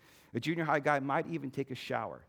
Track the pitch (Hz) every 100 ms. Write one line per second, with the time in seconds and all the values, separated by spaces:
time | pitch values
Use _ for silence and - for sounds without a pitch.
0 | - - - 120 143 170 156 147 143 147
1 | 139 147 160 165 139 135 135 123 - 120
2 | 104 64